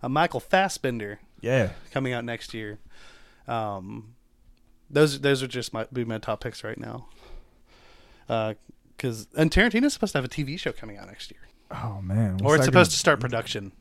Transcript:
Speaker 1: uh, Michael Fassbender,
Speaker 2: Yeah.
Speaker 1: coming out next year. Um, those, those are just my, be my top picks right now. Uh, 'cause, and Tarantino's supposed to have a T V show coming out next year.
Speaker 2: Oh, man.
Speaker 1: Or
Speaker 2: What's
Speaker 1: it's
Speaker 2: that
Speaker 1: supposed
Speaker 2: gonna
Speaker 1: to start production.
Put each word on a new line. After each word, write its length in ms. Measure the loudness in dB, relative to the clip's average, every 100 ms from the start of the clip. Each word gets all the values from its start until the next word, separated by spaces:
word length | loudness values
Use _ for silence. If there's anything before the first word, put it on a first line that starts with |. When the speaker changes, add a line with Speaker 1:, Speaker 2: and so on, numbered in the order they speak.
Speaker 1:
uh, 60 | 0
Michael 320 | 2 2 0
Fassbender, 800 | 2 2 2 0 -4 -4 -6 -10 -16 -8
Speaker 2:
Yeah. 300 | 0 2 2 -2 -6
Speaker 1:
coming 200 | -4 -2
out 120 | -4
next 280 | -4 -8 -8
year. 260 | -10 -10 -12 -16 -20 -20 -20 -20 _ -6
Um, 680 | -4 -4 -6 -10 -14 -14 -20 _ _ _ -20 _ _ _
those, 300 | 4 4 4
those 220 | 2 2
are 20 | 0
just 260 | -6 -6
my, 140 | -6 -6
be 120 | -4
my 140 | -4 -4
top 220 | -4 -4
picks 220 | -6 -10
right 140 | -10 -10
now. 280 | -10 -12 -14 -20 -18 -18 -18 _ _ _ -20 -20 -20 -20 _
Uh, 260 | -2 -2 -6 _ -20 _ -6
'cause, 300 | -6 -6 -8 2
and 140 | 4
Tarantino's 400 | 6 4 4 2
supposed 180 | 0 -2
to 60 | -2
have 60 |
a 40 | -4
T 140 | -6
V 140 | -6 -4
show 160 | -6
coming 240 | -8 -12 -14
out 80 | -18
next 240 | -18 -18
year. 120 | -18 -20 _ _
Speaker 2:
Oh, 300 | -8 -8 -8
man. 300 | -2 2 2 2
Speaker 1:
Or 40 | 4
Speaker 2:
What's 80 | 6
Speaker 1:
it's 20 |
Speaker 2:
that 60 |
Speaker 1:
supposed 80 | 8
Speaker 2:
gonna 120 | 8
Speaker 1:
to 60 | 6 6
start 220 | 2 2
production. 520 | 2 -2 -4 -8 -8 -16